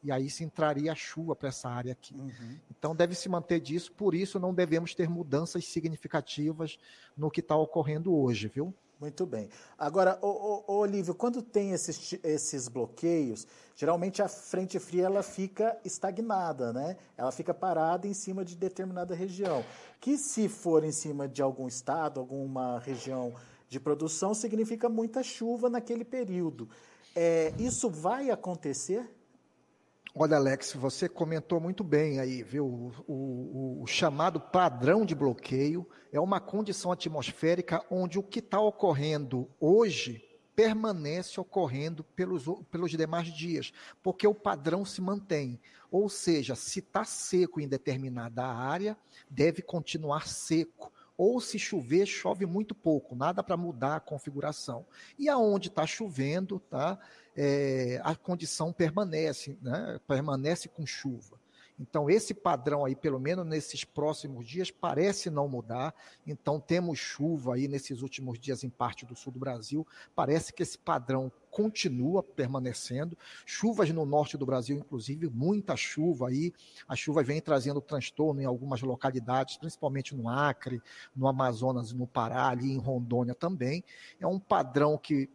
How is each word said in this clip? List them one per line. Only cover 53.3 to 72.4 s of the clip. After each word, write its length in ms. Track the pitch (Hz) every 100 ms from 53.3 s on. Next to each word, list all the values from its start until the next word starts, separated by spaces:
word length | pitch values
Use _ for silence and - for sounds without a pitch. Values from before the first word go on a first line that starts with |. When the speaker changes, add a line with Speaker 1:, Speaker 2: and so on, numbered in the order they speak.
| 185
Speaker 1:
pra 160 | 190 175
mudar 380 | 175 127 135 151
a 40 |
configuração. 880 | - 147 - 139 147 147 - 120 - - - -
E 100 | 294
aonde 400 | 269 214 202 175
tá 160 | -
chovendo, 760 | 156 - 214 135 135 170 190 190
tá, 400 | - 127 156 196 - - - -
é, 640 | 143 143 139 131 123 127
a 120 | 151 160
condição 560 | - 175 160 - 165
permanece, 880 | - 160 170 196 156 160 139 - -
né, 400 | 127 147 - - -
permanece 640 | 135 147 135 143 175 -
com 160 | - 143
chuva. 540 | - 139 123 - - _ _ - -
Então, 300 | 131 156 147
esse 240 | 208 -
padrão 500 | 202 175 143 135 147
aí, 120 | 135 131
pelo 240 | 160 131
menos 260 | 135 185 165
nesses 380 | 156 - 135
próximos 640 | - - 147 151 147 123 117
dias, 240 | 160 180
parece 580 | - - 143 196 - -
não 180 | 147 143
mudar. 460 | 123 113 117 147 - - - -
Então, 340 | 147 - 151
temos 380 | - 175 175 139
chuva 560 | - - 151 160 127
aí 140 | 123 139
nesses 340 | 139 - 123
últimos 380 | 131 - 131 117
dias 240 | 135 123
em 60 | 127
parte 360 | - 123 - 123
do 100 | 123
sul 160 | -
do 60 | 127
Brasil. 480 | 131 120 110 147 160 - - -
Parece 360 | 139 156 -
que 120 | -
esse 120 | 156 -
padrão 560 | - 147 120 131 131 - _
continua 720 | - 214 214 185 123 131 190
permanecendo. 920 | - -